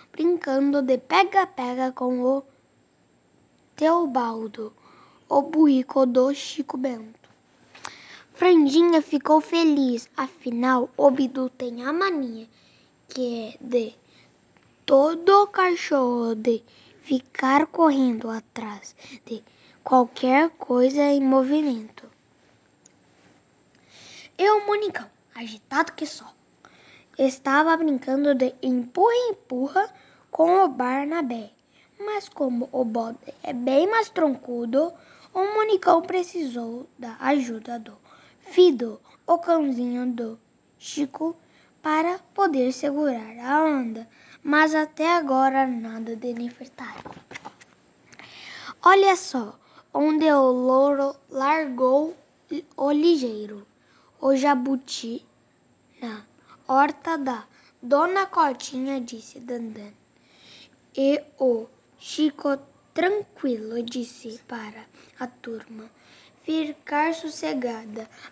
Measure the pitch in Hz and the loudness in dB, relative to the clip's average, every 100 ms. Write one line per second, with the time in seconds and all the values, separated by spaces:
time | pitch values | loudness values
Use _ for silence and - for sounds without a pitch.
0 | _ - 330 349 285 269 285 285 262 254 | _ -2 0 0 0 0 2 0 0 -2
1 | - 339 392 392 370 - 247 247 254 254 | 0 0 2 2 0 -2 -8 -4 -4 -4
2 | 254 254 247 269 269 _ _ _ _ _ | -4 -2 0 -2 -4 _ _ _ _ _
3 | _ _ _ _ _ _ _ - 311 339 | _ _ _ _ _ _ _ -2 2 2
4 | 320 247 233 226 220 208 214 - _ _ | 0 -2 -4 -6 -10 -12 -14 -16 _ _
5 | _ _ - 277 294 320 311 262 254 269 | _ _ -2 0 2 4 4 4 2 2
6 | 262 247 262 285 - - 277 254 262 233 | 2 4 2 0 -8 -10 -8 -6 -6 -8
7 | 220 226 _ _ _ _ _ - - - | -14 -20 _ _ _ _ _ -18 -18 -16
8 | - - - - 359 339 285 302 349 330 | -20 -20 -16 0 4 6 6 4 6 4
9 | 294 294 - 311 - 339 330 285 262 240 | 2 -2 2 2 2 2 2 2 0 -2
10 | - - 269 - 254 233 254 254 240 - | -6 -10 -10 -8 -8 -2 0 0 0 4
11 | 285 269 262 269 254 - 247 233 254 320 | 4 4 -2 -2 -6 -6 -10 -8 -6 -2
12 | 392 320 254 226 226 _ _ _ _ _ | -2 -2 -6 -10 -16 _ _ _ _ _
13 | - - 247 233 214 - 240 247 220 - | -12 -6 -4 -6 -10 -14 -4 -4 -4 -10
14 | _ _ _ _ _ _ _ _ - 277 | _ _ _ _ _ _ _ _ 2 4
15 | 302 330 339 403 403 392 370 349 - 285 | 4 2 4 6 6 2 0 0 0 0
16 | 254 240 233 220 226 226 - _ - _ | 0 0 -2 -2 0 -2 -4 _ -20 _
17 | - 262 - - 262 285 311 - 320 269 | -4 -4 -4 -4 2 2 2 2 4 4
18 | 254 220 226 220 - - 214 208 - - | 2 0 -6 -10 -12 -14 -14 -14 -20 -20
19 | - 254 - 220 - _ _ _ - 262 | -20 -20 -14 -14 -16 _ _ _ 2 2
20 | 240 - 254 269 330 - - 247 254 285 | 2 0 2 4 2 -2 -2 2 2 4
21 | 285 285 269 269 262 294 302 226 220 - | 2 4 4 4 4 0 0 -4 -8 -20
22 | - _ _ _ _ _ _ _ _ _ | -20 _ _ _ _ _ _ _ _ _
23 | _ _ _ _ _ _ _ _ _ - | _ _ _ _ _ _ _ _ _ -20
24 | - - - - 392 427 403 415 415 - | -20 -20 -14 0 4 4 2 -2 -2 -6
25 | - _ _ 233 233 214 - 277 330 - | -14 _ _ -18 -16 -16 -6 -2 -2 -4
26 | 302 - - _ _ _ - _ _ - | -10 -12 -20 _ _ _ -20 _ _ -20
27 | _ - 262 262 277 277 320 330 320 262 | _ -2 0 0 0 2 4 2 0 -2
28 | 254 269 285 262 254 - - 247 240 - | -2 0 2 2 0 -4 -2 -2 -2 2
29 | 427 480 494 427 - 254 269 370 427 - | 2 2 -2 -6 -8 -6 -2 -2 -2 -6
30 | - _ _ - 330 381 359 254 247 269 | -20 _ _ 0 4 4 4 0 -4 -2
31 | 285 330 269 233 208 _ _ _ _ - | -4 -4 -4 -6 -12 _ _ _ _ -14
32 | 415 415 - - 269 240 247 247 240 226 | -8 -8 -8 -6 -4 -4 -4 -4 -2 -4
33 | 226 233 - - - 247 247 269 359 453 | -6 -8 -18 -14 -10 -6 0 2 4 2
34 | 427 - 311 247 - 240 240 262 339 - | -2 0 0 0 -6 -8 -2 0 0 -4
35 | - - - 370 392 427 427 381 359 339 | -20 -20 -10 -4 -2 0 2 2 4 2
36 | 339 359 349 359 285 240 233 240 - - | 2 -4 -4 -6 -6 -6 -10 -12 -14 -16
37 | 226 226 262 285 240 226 214 240 220 - | -16 -6 0 0 0 -8 -10 -14 -14 -20
38 | _ - _ _ - 359 359 247 233 214 | _ -20 _ _ -2 6 6 6 -2 -8
39 | _ _ - 339 339 330 285 240 247 247 | _ _ 0 0 2 2 2 -2 -4 -4
40 | 254 233 226 226 _ _ _ _ - 302 | -6 -6 -8 -12 _ _ _ _ -10 -6
41 | 277 - 320 339 _ _ _ _ 311 311 | -6 -4 -6 -8 _ _ _ _ -4 0
42 | 330 370 _ - 392 269 254 262 285 285 | 0 -4 _ 0 0 2 0 -2 -4 -2
43 | 294 233 220 226 247 294 320 285 233 220 | -2 -2 -8 -12 -2 0 2 0 -4 -8
44 | 226 _ - - - 294 311 311 302 - | -14 _ -20 -12 -2 2 2 2 -2 -2
45 | 311 349 285 262 269 269 262 240 226 226 | 0 0 2 2 2 2 0 -2 -8 -10
46 | 226 226 247 233 240 - 247 - 240 - | -10 -10 -8 -8 -10 -12 -20 -18 -18 -16
47 | - - - - - - - _ _ _ | -18 -20 -20 -18 -18 -20 -20 _ _ _
48 | _ - - - - - - - 349 392 | _ -20 -20 -20 -20 -18 -18 2 6 8
49 | 392 370 - 262 214 - _ _ _ 277 | 6 2 -2 -8 -8 -12 _ _ _ -2
50 | 302 302 311 285 262 254 254 262 285 277 | 0 2 4 6 4 4 2 4 4 2
51 | 277 - - 262 269 320 294 247 254 277 | -2 -6 -12 -4 0 0 -2 -2 2 2
52 | 320 359 _ _ - 294 - - 277 294 | 0 -8 _ _ -12 -12 -12 -4 0 2
53 | 330 320 247 214 208 208 202 _ _ _ | 4 2 0 -8 -12 -16 -20 _ _ _
54 | _ _ 269 269 285 269 254 262 - - | _ _ 0 2 2 0 0 -4 -6 -12
55 | 233 233 _ _ _ _ _ _ _ - | -10 -12 _ _ _ _ _ _ _ -14
56 | 240 214 - _ _ - - 262 294 294 | -14 -14 -18 _ _ -14 0 2 2 0
57 | - 320 262 233 - _ _ _ 240 285 | -6 -4 -4 -8 -12 _ _ _ 0 2
58 | 339 392 381 - 294 254 - 254 262 277 | 2 0 -2 0 0 -2 -10 -8 -6 -6
59 | 240 226 - - 240 240 226 214 208 208 | -8 -14 -18 -18 -12 -10 -10 -14 -18 -20
60 | _ _ _ _ - - - _ _ - | _ _ _ _ -20 -20 -20 _ _ 0
61 | 277 294 - - 262 233 226 _ _ _ | 2 2 -2 -2 0 0 -4 _ _ _
62 | - - 302 - 285 277 - _ _ - | -12 -2 -2 0 -4 -4 -6 _ _ -2
63 | 359 415 403 - 269 233 214 233 233 247 | -2 -2 -6 -6 -4 -4 -6 -8 -8 -8
64 | 233 - 226 233 - 233 214 220 220 _ | -10 -12 -18 -18 -14 -14 -14 -18 -20 _
65 | - - 254 - - 220 - 220 220 _ | -20 -14 -14 -14 -14 -14 -16 -20 -20 _
66 | _ - - _ - 320 302 294 - 294 | _ -20 -20 _ -6 -4 -4 -8 -6 -2
67 | 320 320 320 - 311 285 240 226 226 214 | -2 -2 -8 -10 -8 -6 -6 -8 -12 -16
68 | 220 - - | -16 -20 -12